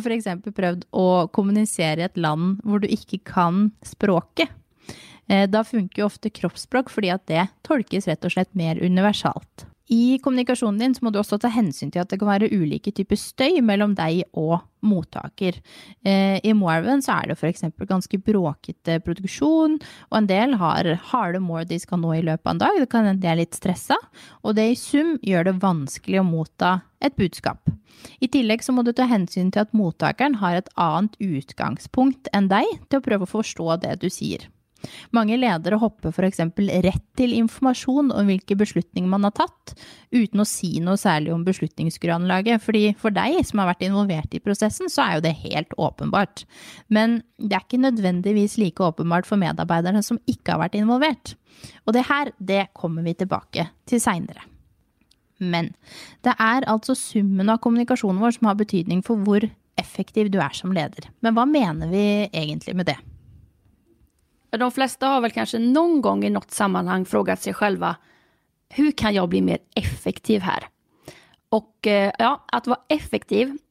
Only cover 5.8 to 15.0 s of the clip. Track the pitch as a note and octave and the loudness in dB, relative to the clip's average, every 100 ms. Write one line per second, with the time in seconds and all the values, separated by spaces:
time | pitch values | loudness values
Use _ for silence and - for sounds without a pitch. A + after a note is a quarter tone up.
5.8 | F#3 - G#3 - G#3+ - F3 - - B3 | -2 -2 -4 -4 -8 -4 -6 -6 -4 -2
6.8 | B3+ - G3 F#3 - D#3+ F#3+ _ - D4+ | -2 -2 -2 -2 -2 -2 -2 _ -2 -2
7.8 | - F#3 F#3+ D#3 F3 F3+ F#3 F#3+ E3 E3 | 0 -4 -2 -2 -2 -2 -2 -2 -2 0
8.8 | F3+ F3+ G#3 G#3 D3 - - - - - | 0 2 2 2 -2 -4 -10 -20 -20 -16
9.8 | - A#3 B3 C4 C#4 B3+ B3 B3 A3 G3+ | -2 2 4 2 2 0 0 0 0 0
10.8 | B3+ B3 A#3 G3+ G#3 G#3 B3 A3+ F#3+ - | 0 0 0 -2 0 0 0 2 0 -2
11.8 | D3 F3 F#3 G3 G#3 G3 G#3+ G#3 D#3 C#3+ | -6 -4 -4 -2 0 2 2 2 0 -2
12.8 | - - F#3+ G#3 - - C4 F4 A#3 G3+ | -4 -4 -2 -2 -4 -2 2 4 4 2
13.8 | G#3 F#3+ D#3+ E3+ - - D#3 E3+ - _ | 2 0 0 0 -2 -4 0 -2 -4 _
14.8 | G#3+ F#3 | 0 0